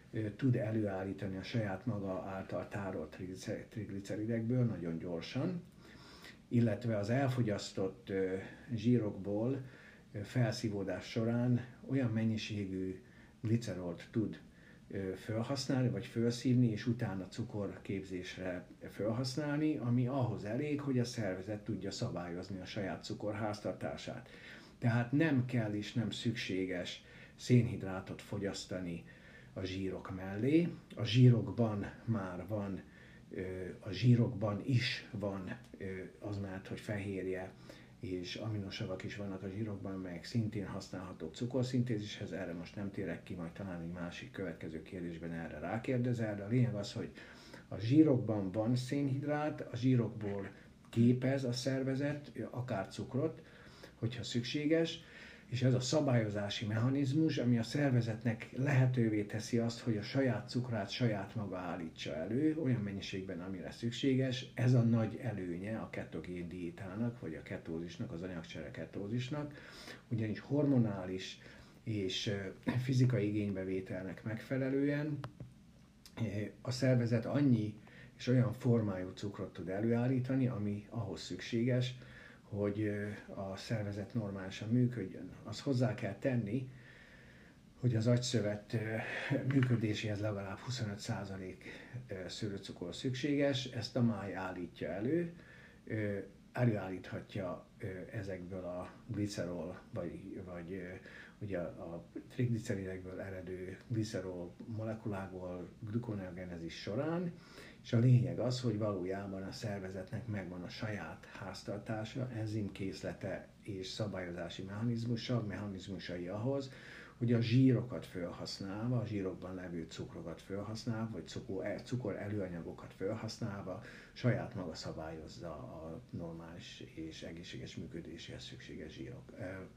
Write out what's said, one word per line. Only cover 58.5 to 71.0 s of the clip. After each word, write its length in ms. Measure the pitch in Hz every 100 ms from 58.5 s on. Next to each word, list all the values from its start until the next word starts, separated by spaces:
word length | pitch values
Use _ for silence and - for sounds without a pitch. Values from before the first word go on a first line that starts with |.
| 123
lehetővé 640 | 139 127 127 123 113 107
teszi 340 | 104 110 - 120
azt, 220 | 117 -
hogy 180 | - 107
a 40 |
saját 480 | - 135 135 117 -
cukrát 400 | 131 123 113 98
saját 460 | - 120 104 98 113
maga 220 | 101 90
állítsa 580 | 90 87 82 - - 76
elő, 420 | 87 120 156 156
olyan 180 | 131 113
mennyiségben, 600 | 101 98 - 98 95 85
amire 300 | 92 92 -
szükséges, 800 | - 117 - 139 131 131 123 -
ez 200 | - 123
a 80 | 127
nagy 380 | 117 113 104 -
előnye 540 | 120 98 90 85 101 107
a 120 | 85
ketogén 580 | 98 - 85 82 90 85
diétának, 720 | 90 85 - 95 95 120 120
vagy 160 | 85 73
a 80 |
ketózisnak, 680 | - 92 - 82 85 - 104
az 100 | 82
anyagcsere 500 | 92 85 82 85 71
ketózisnak, 800 | 65 80 - 101 120 127 147 147 - - - - - -
ugyanis 320 | 110 110 104
hormonális 1000 | - 143 143 131 107 98